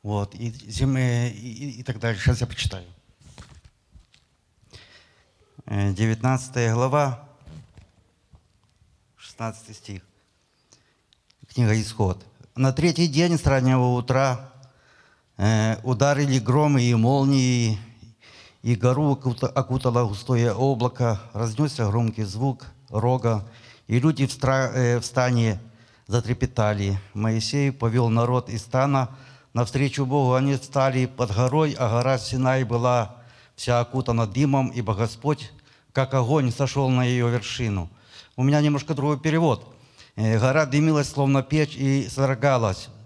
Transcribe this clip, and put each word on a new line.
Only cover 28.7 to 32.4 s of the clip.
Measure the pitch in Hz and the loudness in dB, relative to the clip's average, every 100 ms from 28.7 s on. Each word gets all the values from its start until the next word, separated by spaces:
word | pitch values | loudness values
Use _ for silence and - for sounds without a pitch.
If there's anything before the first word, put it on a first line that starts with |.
| 131 139 139 123 - - - _ | 0 2 0 -2 -8 -20 -20 _
навстречу | 117 120 135 139 139 131 | -4 -2 0 -2 -2 -2
Богу. | 143 131 | 2 2
Они | 127 139 135 | 2 2 -2
встали | - 139 135 127 127 | -2 0 2 2 -2
под | 131 120 | -2 -2
горой, | 98 127 147 156 - | 2 2 2 0 0
а | 120 | 0
гора | 117 123 127 | 0 0 -2
Синай | - 131 | -2 -2